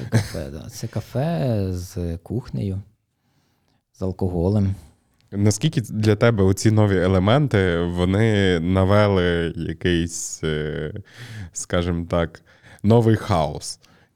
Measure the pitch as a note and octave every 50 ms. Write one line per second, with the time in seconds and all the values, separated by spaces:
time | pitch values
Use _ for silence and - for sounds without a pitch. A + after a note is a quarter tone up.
0 | B2+ A2+ - A2 G2+ - - E2+ D#2 C#2 D2 D#2 - - - - - A2 - A2
1 | - - - B2 C#3+ E3 E3+ D#3+ D3 B2+ A2+ G#2 F#2+ F#2 F#2 F2 F2+ - - F2
2 | F2 E2+ E2+ E2+ - - F#2+ A#2 - - - B2 G#2+ G2 F#2 G2 - - _ _
3 | _ _ _ _ _ _ _ _ _ _ _ _ _ _ _ _ _ _ _ -
4 | F#2 F#2+ F2+ - G2 F2+ F2 E2+ E2 G2 G#2 G#2+ G2 F#2+ G2 - - - _ _
5 | _ _ _ _ _ _ G2+ G2 G2+ G#2+ G#2 - - D#3 - C3+ G#2 - - A2
6 | G#2+ A2 G#2 G2+ A#2+ A#2 A#2 G2 F#2+ F#2+ G2 - - A2+ A2 G#2+ G#2+ G2+ G2 F2+
7 | E2+ F#2 F#2+ F#2 F#2 G#2 A#2+ D3 D3+ C3 - G2+ F#2+ F2+ E2+ E2+ F2 F2 F2 F2
8 | F2+ F#2 F#2+ G#2 A2+ A2+ G#2 G2+ G2 F#2 F2+ E2 E2 F2+ F#2 F#2+ F#2+ F#2 G2+ G#2
9 | G#2+ G#2 G2 F#2 F2 F2 E2+ E2+ E2+ E2 E2 E2+ D#2+ D#2 D#2+ D#2+ - F2+ F2 E2+
10 | E2+ E2+ - - - - - - - D#2 D2+ D#2 D2+ D2+ D#2 D2+ D2+ D2+ F#2+ G#2
11 | - - - - A#2+ A#2 A2+ G#2+ F#2+ E2 - - - - - F2 F2 F2+ F2 E2+
12 | E2+ E2+ F2+ F2 E2+ E2 - - _ _ _ _ _ - - - - G2+ A2+ A#2+
13 | A2 A2+ A2 G2+ - - F#2+ E2 D2+ D2 D2 - - - - - _ _ _ _
14 | _ _ _